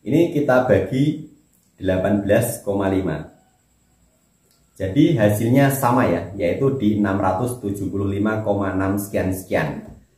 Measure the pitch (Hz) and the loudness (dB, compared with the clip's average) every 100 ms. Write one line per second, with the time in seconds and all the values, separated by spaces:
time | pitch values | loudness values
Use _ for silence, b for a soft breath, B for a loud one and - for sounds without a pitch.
0 | 101 151 170 147 131 127 120 95 - 131 | 0 2 2 2 2 2 4 2 2 0
1 | 147 147 - _ _ _ _ _ 92 92 | 0 0 -10 _ _ _ _ _ -2 0
2 | 98 101 98 110 120 - - 101 95 95 | 2 0 4 2 2 -6 -4 -2 0 0
3 | 90 76 78 _ _ _ _ _ _ _ | -2 -6 -10 _ _ _ _ _ _ _
4 | _ _ _ _ _ _ _ _ - 139 | _ _ _ _ _ _ _ _ -2 2
5 | 165 139 104 104 113 131 135 - 123 127 | 2 4 2 2 2 4 4 2 0 2
6 | 101 87 - - - - 139 - 107 104 | 2 0 -4 -4 -2 0 -2 0 0 2
7 | 101 98 95 - 123 - 101 98 92 98 | 0 0 0 0 -4 -4 -6 -6 -6 -4
8 | 101 101 107 110 107 101 95 95 95 101 | -4 -2 -2 -2 -2 -2 -2 -2 -2 -2
9 | 104 101 92 92 - - 156 - - - | -4 -4 -2 -4 -2 -2 -2 -6 -12 -20
10 | _ | _